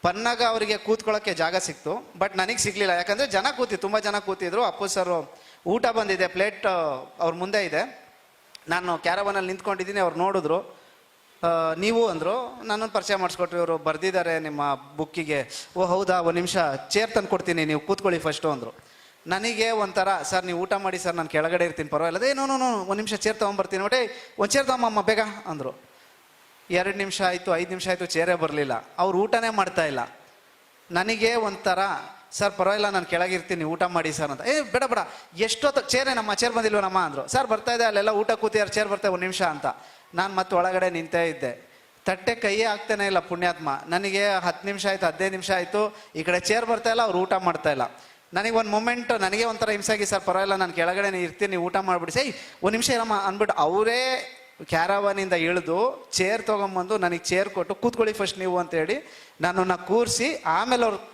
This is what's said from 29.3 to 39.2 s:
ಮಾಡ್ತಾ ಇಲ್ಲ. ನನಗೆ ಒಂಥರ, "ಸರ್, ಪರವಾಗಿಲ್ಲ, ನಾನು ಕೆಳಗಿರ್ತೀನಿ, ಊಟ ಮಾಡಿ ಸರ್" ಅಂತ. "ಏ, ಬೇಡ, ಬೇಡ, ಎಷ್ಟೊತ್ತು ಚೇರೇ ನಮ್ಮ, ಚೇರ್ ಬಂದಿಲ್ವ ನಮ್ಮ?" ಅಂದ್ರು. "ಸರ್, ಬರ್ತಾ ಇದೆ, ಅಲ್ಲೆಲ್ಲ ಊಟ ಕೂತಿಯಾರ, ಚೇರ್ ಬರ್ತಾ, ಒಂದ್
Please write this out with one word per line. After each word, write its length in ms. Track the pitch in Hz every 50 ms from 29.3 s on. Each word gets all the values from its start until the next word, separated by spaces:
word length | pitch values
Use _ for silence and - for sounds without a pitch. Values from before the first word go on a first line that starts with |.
| 233 233 226 226
ಮಾಡ್ತಾ 360 | 220 208 190 185 - 180 165
ಇಲ್ಲ. 140 | 151 139 127 117 - - - - - - - _ _ _ _ _ _ _ _ _ _
ನನಗೆ 440 | 175 175 185 214 226 214 214 226 233
ಒಂಥರ, 440 | 233 220 208 196 190 - 202 180 180 196 196 170 147 151 - - - - - -
"ಸರ್, 220 | - 202 202 196
ಪರವಾಗಿಲ್ಲ, 320 | 202 185 196 202 208 208 208
ನಾನು 180 | 196 190 170
ಕೆಳಗಿರ್ತೀನಿ, 580 | - 180 170 180 185 185 180 165 - 190 170 160
ಊಟ 180 | 156 165 165 180
ಮಾಡಿ 300 | 180 175 170 160 160 151
ಸರ್" 180 | 156 160 147
ಅಂತ. 100 | 170 -
"ಏ, 200 | - 240 285 302
ಬೇಡ, 240 | 285 220 - 247 269
ಬೇಡ, 140 | 262 240 214 175 - - - - - -
ಎಷ್ಟೊತ್ತು 440 | 165 214 220 220 - 277 285 277 277
ಚೇರೇ 340 | - - - 247 269 269 262
ನಮ್ಮ, 200 | 240 214 214 202
ಚೇರ್ 180 | - 240 240 226
ಬಂದಿಲ್ವ 280 | 226 226 214 208 208
ನಮ್ಮ?" 180 | 196 185 185 190
ಅಂದ್ರು. 300 | 180 156 139 135 131 -
"ಸರ್, 180 | - 254 269
ಬರ್ತಾ 260 | 226 220 214 - 247 240
ಇದೆ, 120 | 233 233
ಅಲ್ಲೆಲ್ಲ 240 | 226 208 202 202 220
ಊಟ 220 | 220 202 214 214
ಕೂತಿಯಾರ, 380 | 226 220 220 220 220 214 208 196
ಚೇರ್ 200 | - 214 214 208
ಬರ್ತಾ, 200 | 202 202 - 202
ಒಂದ್ 120 | 185 175